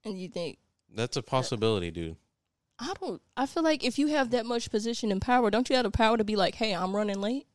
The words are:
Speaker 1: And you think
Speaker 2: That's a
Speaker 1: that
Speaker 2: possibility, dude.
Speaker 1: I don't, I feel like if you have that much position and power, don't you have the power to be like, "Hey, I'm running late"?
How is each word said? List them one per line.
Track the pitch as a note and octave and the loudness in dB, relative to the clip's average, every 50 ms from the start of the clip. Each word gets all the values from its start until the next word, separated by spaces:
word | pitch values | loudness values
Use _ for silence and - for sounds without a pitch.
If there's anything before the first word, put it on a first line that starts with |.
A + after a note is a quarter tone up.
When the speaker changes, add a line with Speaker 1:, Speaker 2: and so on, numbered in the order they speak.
| _ | _
Speaker 1:
And | G#3+ G3 F#3+ | -10 -10 -8
you | F#3 E3+ | -10 -8
think | - F3 E3+ D3+ - _ _ _ _ _ _ _ - | -8 -6 -6 -6 -8 _ _ _ _ _ _ _ -6
Speaker 2:
That's | G#2+ A#2 B2 - C#3+ | -4 -4 -2 -4 -6
a | |
Speaker 1:
that | A#2+ - | -6 -2
Speaker 2:
possibility, | - C3 B2 - C3 A2 G#2+ A2+ A2 G2+ F2 E2+ | -2 -2 0 0 -2 0 2 2 2 2 -2 -4
dude. | D#2+ E2+ E2+ E2 D#2+ - _ _ _ _ _ _ _ _ _ _ _ - | -6 -6 -8 -8 -8 -12 _ _ _ _ _ _ _ _ _ _ _ -12
Speaker 1:
I | A#3 C#4+ G4 - | -8 -8 -8 -6
don't, | F#4+ E4 F#3+ - _ _ _ | -6 -8 -8 -8 _ _ _
I | - C4 | -4 -4
feel | C#4 - E4+ D#4+ | -2 0 0 2
like | D#4+ D#4 - - | 2 2 2 0
if | C4 A#3 - | -2 0 2
you | C#4+ D4+ | 0 2
have | D4+ D4+ C4+ A#3 | 2 2 0 2
that | A#3 B3 A3+ | 0 -2 0
much | A#3 A#3+ A#3 A#3 - | 0 -2 -4 -4 -2
position | - G#3+ G#3 A3+ A#3+ - - A3 | -2 -2 0 0 -4 -2 0 0
and | G3 F#3+ | 0 0
power, | - - B3 B3 B3 G#3 | 2 4 4 4 4 4
don't | G3+ A3+ B3+ - | 4 2 2 2
you | C4 | 2
have | B3+ B3 | 2 2
the | G3 | 2
power | G#3+ - A#3 A3 A3+ A#3 | 2 4 4 4 4 4
to | G#3+ | 2
be | G3+ G#3+ | 0 2
like, | G3+ F#3 E3+ - | 2 2 2 2
"Hey, | - A#3 A3 G3 | 0 -2 -2 0
I'm | E3+ F3+ F#3 F#3+ | 0 -2 -2 0
running | G#3 G#3+ G#3 G3 G3 | 0 0 -2 -2 -2
late"? | G3 G#3 B3 C#4 - _ _ | -2 -2 -4 -4 -6 _ _